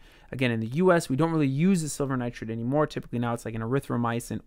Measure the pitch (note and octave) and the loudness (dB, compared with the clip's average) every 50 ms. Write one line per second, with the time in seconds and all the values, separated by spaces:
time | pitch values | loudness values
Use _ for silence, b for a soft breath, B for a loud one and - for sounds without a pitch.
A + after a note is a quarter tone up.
0 | b b b b b b - B2 C3 B2 A#2 A2+ A2+ A2+ B2+ D#3+ F#3 F#3 F3 E3+ | b b b b b b -4 0 0 2 2 0 -2 -2 0 4 4 6 6 4
1 | - - C3+ C3+ D#3+ E3 E3 D#3 D3 C3+ C3+ C#3 E3 F#3+ G3+ E3+ D#3 C#3+ - - | 4 0 0 2 2 2 2 2 2 2 2 2 4 4 4 2 0 -2 -4 -4
2 | C#3+ C3 C3+ B2+ A#2+ A#2+ A#2+ - A2+ A2 A2+ A#2 A#2 B2 C#3 D3+ D3+ C#3+ - - | -2 -2 -2 -2 -2 -4 -6 -8 -8 -6 -6 -4 -2 0 2 2 2 2 -2 -6
3 | - - - A#2+ A#2+ A#2 A#2+ A#2 - A#2 A2+ A2 A2+ A2+ C3 C#3 - - B2+ A#2+ | -8 -6 -4 -4 -2 -2 -4 -4 -6 -8 -6 -6 -4 -2 -2 -2 -2 -2 -2 0
4 | A#2 A#2 A#2 A#2+ A#2 - A2+ A2 - | 0 0 -2 -4 -4 -6 -8 -8 -8